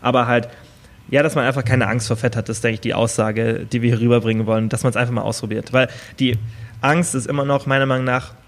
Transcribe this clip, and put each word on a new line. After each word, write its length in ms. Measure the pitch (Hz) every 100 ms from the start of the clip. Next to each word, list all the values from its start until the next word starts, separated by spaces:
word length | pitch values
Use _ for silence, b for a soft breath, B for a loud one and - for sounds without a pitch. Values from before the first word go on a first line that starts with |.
Aber 260 | 123 123 120
halt, 220 | 120 - B B B B B -
ja, 140 | 135
dass 100 | 147 147
man 100 | 123
einfach 200 | 135 113
keine 220 | 127 104
Angst 200 | 117 110
vor 80 | 113
Fett 200 | 127 113
hat, 120 | 110
das 100 | 113
ist, 60 |
denke 120 | 120 110
ich, 60 |
die 120 | 113
Aussage, 720 | - 113 - 110 107 113 113 110
die 120 | 123
wir 80 | 120 113
hier 40 |
rüberbringen 440 | 120 120 110 110 110
wollen, 240 | 110 110
dass 140 | 117
man's 120 | 131 117
einfach 180 | 120
mal 100 | 117
ausprobiert. 500 | 107 110 107 110 -
Weil 160 | 127 127 B B -
die 180 | 131 113 B B B B
Angst 340 | 135 160 170 131
ist 100 | -
immer 180 | 143
noch, 220 | 139 139 -
meiner 220 | 135 135
Meinung 180 | 127 127
nach 280 | 127 - -